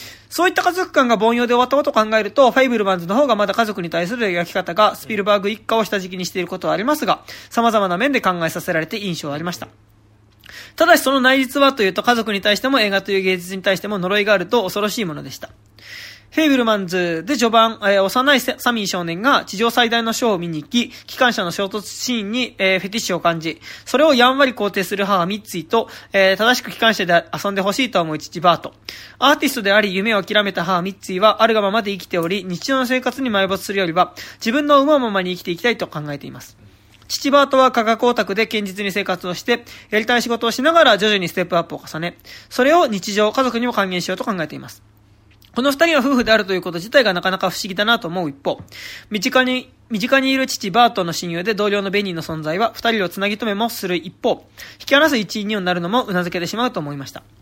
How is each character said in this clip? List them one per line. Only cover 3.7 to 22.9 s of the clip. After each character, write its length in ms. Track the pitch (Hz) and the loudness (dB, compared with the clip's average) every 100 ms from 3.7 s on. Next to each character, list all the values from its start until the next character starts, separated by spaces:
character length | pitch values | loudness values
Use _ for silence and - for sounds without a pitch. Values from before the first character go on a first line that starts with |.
| 202 | -2
に 80 | 170 | -4
対 160 | 170 175 | -4 -4
す 100 | 240 | -2
る 100 | 214 | -2
描 160 | 175 | -2
き 80 | 170 | -2
方 220 | 196 180 | -4 -4
が 220 | 175 214 - | 2 2 2
ス 120 | - | -4
ピ 80 | 214 | -4
ル 80 | |
バ 140 | 202 202 | 2 2
ー 20 | |
グ 100 | 202 | 2
一 100 | 220 | -6
家 140 | - 226 | -2 0
を 80 | 214 | 0
下 140 | 202 | -2
敷 180 | 185 185 | -6 -8
き 0 | |
に 80 | 180 | -8
し 60 | |
て 80 | 185 | -6
い 20 | |
る 80 | 175 | -6
こ 100 | 180 | -4
と 80 | 160 | -2
は 60 | |
あ 40 | 160 | 0
り 60 | |
ま 120 | 240 302 | 0 0
す 80 | 196 | 0
が、 180 | - - - - | -2 -4 -20 -6
様 220 | - 233 | 0 2
々 160 | 214 196 | 2 2
な 100 | 175 | 0
面 140 | 269 | 0
で 80 | 247 | 2
考 120 | 185 175 165 | 0 0 -2
え 40 | |
さ 100 | 170 | -4
せ 140 | - | -4
ら 80 | 160 | -4
れ 40 | 160 | -4
て 120 | 220 | -6
印 220 | 202 160 | -6 -6
象 80 | 151 | -6
は 60 | 147 | -6
あ 20 | |
り 80 | 175 | -8
ま 80 | |
し 40 | 165 | -8
た。 100 | - _ _ _ _ _ _ _ - - - - | -14 _ _ _ _ _ _ _ -20 -20 -20 0
た 100 | 330 | 2
だ 120 | 311 | 4
し 60 | |
そ 80 | 262 | 2
の 100 | 269 | 2
内 180 | 254 269 | 2 2
実 220 | 254 285 | 0 2
は 100 | 277 | 0
と 120 | 269 | 2
い 40 | 190 | 0
う 60 | |
と、 100 | 185 | 0
家 120 | 240 240 | 0 0
族 180 | 214 | -2
に 80 | 202 | -2
対 160 | 208 202 | 0 0
し 20 | |
て 80 | 262 | 0
も 140 | 269 | 0
映 80 | 208 | 0
画 120 | 196 | -2
と 120 | 196 | -2
い 60 | 196 | -2
う 20 | |
芸 160 | 185 185 | 0 -2
術 180 | 180 190 | -4 -4
に 60 | |
対 160 | 202 185 | -2 -2
し 20 | |
て 80 | 202 | -2
も 100 | 208 | -4
呪 220 | 180 208 | -2 0
い 60 | 208 | 2
が 80 | |
あ 40 | 196 | 0
る 100 | 175 | 2
と 160 | 240 | 0
恐 180 | 185 208 | 0 -2
ろ 80 | 208 | -4
し 100 | 240 | -4
い 60 | 185 | -6
も 80 | |
の 100 | 147 | -8
で 80 | 143 | -12
し 80 | - | -16
た。 120 | - - _ - - - - - _ 311 | -18 -20 _ -20 -20 -18 -18 -20 _ 0
フ 60 | |
ェ 40 | 311 | 2
イ 20 | |
ブ 80 | 262 | 4
ル 80 | 226 | 2
マ 140 | 208 | 0
ン 80 | 180 | 0
ズ 360 | 185 175 165 180 | -2 -2 -2 -4
で 120 | 277 | 0
序 120 | 233 | 2
盤、 300 | 226 226 220 | 4 4 2
え 140 | 202 196 | 2 2
ー、 60 | |
幼 320 | 196 254 269 277 | 2 2 4 2
い 60 | |
サ 320 | - - 247 | 0 -2 -2
ミ 100 | 233 | -2
ー 40 | 190 | -2
少 180 | 180 170 | -4 -4
年 160 | 165 | -2
が 240 | 247 262 - | 2 2 0
地 100 | 190 | -2
上 140 | 233 | 0
最 200 | 247 233 | 2 2
大 140 | 233 | 0
の 80 | 226 | -2
シ 140 | 226 240 | -2 0
ョ 60 | |
ー 0 | |
を 40 | 185 | 0
見 120 | 170 | -2
に 120 | 156 | -6
行 60 | - | -4
き、 220 | 240 - | -2 -2
機 260 | - - - | -8 -18 0
関 160 | 247 | 0
車 140 | 220 175 | 2 -4
の 60 | |
衝 160 | 170 190 | -4 -4
突 160 | 208 | -6
シ 360 | 185 - - 233 | -10 -10 -6 -4
ー 60 | 196 | -4
ン 60 | |
に、 220 | 240 247 - | -4 -6 -2
え 180 | 190 190 | 0 0
ー、 40 | |
フ 60 | |
ェ 40 | 190 | -2